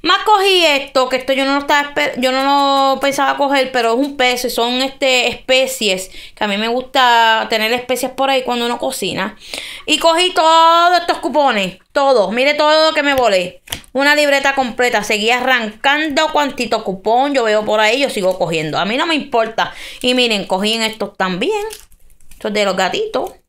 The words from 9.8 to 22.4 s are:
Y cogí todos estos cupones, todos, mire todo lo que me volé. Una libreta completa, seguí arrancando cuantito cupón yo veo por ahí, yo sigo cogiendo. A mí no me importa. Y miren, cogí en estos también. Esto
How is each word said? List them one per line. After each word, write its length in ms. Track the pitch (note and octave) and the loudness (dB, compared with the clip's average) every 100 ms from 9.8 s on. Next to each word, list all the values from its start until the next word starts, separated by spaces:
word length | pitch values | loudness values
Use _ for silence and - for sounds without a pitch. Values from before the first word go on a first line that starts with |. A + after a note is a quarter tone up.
| - | -4
Y 120 | D4+ | 2
cogí 340 | E4 E4 F4+ | 2 4 2
todos 640 | F#4 D#4+ E4 E4 E4+ F4 F4+ | 2 4 6 6 6 4 2
estos 200 | F4 E4 | 0 -4
cupones, 600 | D#4+ C4+ C#4 A3 F#3+ - _ | -2 2 2 0 -4 -8 _
todos, 400 | D4 C#4 B3+ F#3 | 0 2 4 2
mire 220 | A#3 C#4 | 0 0
todo 340 | D4 D4+ D#4 D#4 | 2 2 4 2
lo 60 | |
que 100 | D#4 | 2
me 100 | C#4+ | 0
volé. 480 | C#4 A#3 F#3+ F3+ - - - - | 2 2 2 -2 -10 -14 -16 -8
Una 240 | B3+ C#4 D4 | 0 2 4
libreta 400 | D4 C#4 C#4 C4+ | 2 2 0 0
completa, 480 | B3+ G#3 B3 A3 | -4 0 0 0
seguí 260 | G3+ G#3+ G#3+ | -2 -2 0
arrancando 1000 | B3 B3+ B3+ A3 G#3+ C4+ D4 D#4 C#4 D#4 | 0 2 0 0 -2 0 0 0 0 0
cuantito 500 | D4 C#4+ - A3+ A3+ | 0 -2 -4 -4 -2
cupón 500 | A3 F#3+ G#3+ A#3 C#4+ | -4 -6 0 0 2
yo 120 | C4+ | 0
veo 200 | A3+ G#3+ | 2 0
por 140 | G#3+ G#3+ | 0 2
ahí, 220 | G#3+ B3+ | 2 2
yo 100 | C4+ | 0
sigo 260 | A3 F#3 F#3 | 0 -2 -2
cogiendo. 380 | E3+ E3 D#3 C#3+ | -2 -2 -4 -4
A 60 | |
mí 120 | F3+ A#3+ | -2 -2
no 100 | E4+ | -2
me 80 | |
importa. 580 | D#4 - A#3+ A3 A3 F3 - - - | -2 0 -2 0 -2 -6 -8 -16 -6
Y 140 | B3 | -2
miren, 320 | B3+ A#3+ G#3 - | 0 0 0 -2
cogí 260 | F#3+ G#3 | -2 -2
en 100 | A3+ | -2
estos 340 | A3 A3 G3+ _ | -4 -4 -10 _
también. 460 | F#3+ F3+ C#4 G#3+ G#3+ - - - - - - | -4 -2 -2 -4 -6 -10 -20 -20 -20 -20 -20
Esto 200 | - | -10